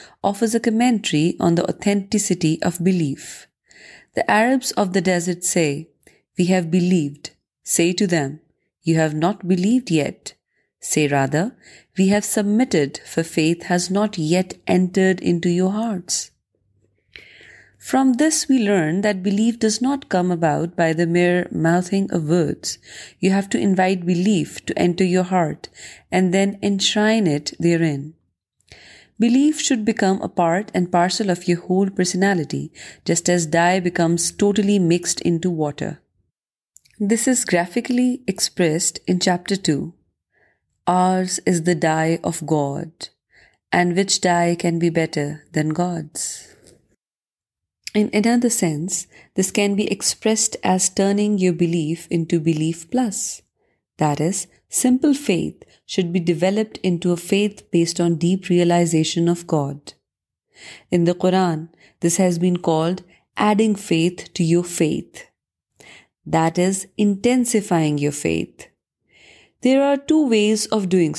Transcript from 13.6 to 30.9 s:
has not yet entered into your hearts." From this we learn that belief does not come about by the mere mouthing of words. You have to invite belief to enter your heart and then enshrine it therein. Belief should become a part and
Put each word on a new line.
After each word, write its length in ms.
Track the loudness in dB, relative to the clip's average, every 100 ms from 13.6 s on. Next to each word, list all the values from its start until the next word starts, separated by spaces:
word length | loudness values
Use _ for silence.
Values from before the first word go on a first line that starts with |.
has 260 | -2 -2 0
not 260 | 0 0 -2
yet 380 | 0 0 0 -6
entered 560 | 0 2 2 2 2 2
into 280 | 0 0 0
your 240 | 0 0
hearts." 580 | -2 -4 -6 -6 -8 -8 _ _ _ _ _ _ _ _ -20 -20 -20 -20 -20 _ _
From 340 | -4 2 2 2
this 260 | 2 0 2
we 100 | 2
learn 400 | 4 2 2 0
that 240 | 0 0
belief 340 | -2 2 0 2
does 220 | 0 0
not 260 | -2 -2 -2
come 220 | 0 0
about 460 | 0 0 0 -2 0
by 160 | 0
the 160 | 2 2
mere 400 | 2 4 2 0
mouthing 580 | -2 2 2 0 -2 0
of 160 | -2 0
words. 500 | 2 0 -2 -8 -12 -16 -20 -20 _
You 140 | 0
have 160 | 0 0
to 80 | 0
invite 480 | 2 2 2 0 0
belief 580 | 0 2 0 -2 -8 -8
to 120 | 0
enter 260 | 0 2
your 200 | 0 0
heart 440 | 0 0 0 -4 -14 -20 -20 -20 _
and 200 | 0 2
then 240 | 2 0 -2
enshrine 640 | -2 -2 0 0 2 2 2
it 260 | 0 -4 -2
therein. 560 | 0 2 0 -2 -8 -16 _ _ _ _ _ -20 -20 -20 _ 0
Belief 420 | 2 4 4 2
should 240 | -2 0
become 380 | 0 0 0 0
a 60 | -2
part 420 | 0 2 0 -2
and 180 | -2 0